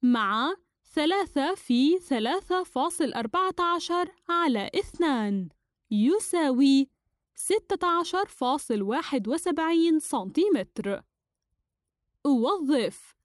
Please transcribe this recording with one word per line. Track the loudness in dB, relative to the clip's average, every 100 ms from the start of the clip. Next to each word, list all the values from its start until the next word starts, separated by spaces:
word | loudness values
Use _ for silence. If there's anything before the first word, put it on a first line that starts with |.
مع | 4 2 2 0 -2 -4 _ _ _
ثلاثة | -2 0 0 0 -2 -2
في | -4 0 2 4 2
ثلاثة | 0 -2 -2 -4 -2 -4
فاصل | -4 -4 -4 -2 -4
أربعة | -4 -4 -2 -2 -2
عشر | -2 -2 -2 -2 -4 -8 -4
على | -2 0 -2 -2
اثنان | -6 -6 -2 0 0 0 -2 -4 _ _ _ _
يساوي | 0 2 2 0 0 0 4 4 4 2 _ _ _ _
ستة | _ -2 -2 0 -2 0
عشر | 0 0 -4 -4
فاصل | -4 -2 -2 -2 -4
واحد | -2 -4 -2 -4 -2
وسبعين | -4 -2 -2 2 4 4 2
سنتيمتر. | 0 -6 -2 0 2 2 -2 -8 -6 -6 -8 _ _ _ _ _ _ _ _ _ _ _ 0
أوظف. | 0 2 -2 0 0 -2 -8 -20 _